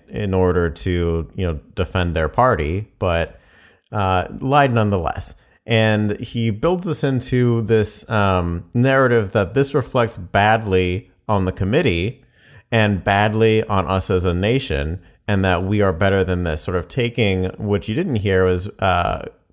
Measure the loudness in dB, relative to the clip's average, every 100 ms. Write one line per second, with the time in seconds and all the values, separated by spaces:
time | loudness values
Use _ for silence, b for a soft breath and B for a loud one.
0 | -12 -6 -2 0 2 2 0 -2 -2 -2
1 | 0 -2 -4 -6 -4 -6 -8 -6 -4 -2
2 | -2 0 -2 2 2 2 -2 -4 -8 -4
3 | -2 0 -2 b b b b b _ -4
4 | 0 0 -2 -6 0 2 4 2 2 0
5 | -2 -6 -8 b b b -2 2 2 2
6 | 0 -4 -6 -4 -2 0 0 0 -2 -2
7 | -2 -2 0 0 2 0 2 2 0 -4
8 | -4 0 2 2 0 -4 -4 0 2 4
9 | 4 2 0 0 0 0 0 0 -2 0
10 | -2 -4 -4 2 4 2 2 0 2 -2
11 | -8 _ -2 -2 0 -2 0 2 2 0
12 | -2 -6 b b b b _ 2 2 2
13 | 2 2 2 4 4 2 2 0 0 -2
14 | 0 0 0 0 0 0 -2 -4 -4 -6
15 | b b -4 0 2 0 0 2 2 2
16 | 2 2 0 -2 -2 -4 -4 -4 -4 -4
17 | -4 0 0 0 -2 -4 -2 -2 -2 -4
18 | -4 -2 0 2 2 0 -4 -4 0 0
19 | 0 -4 -8 -18 _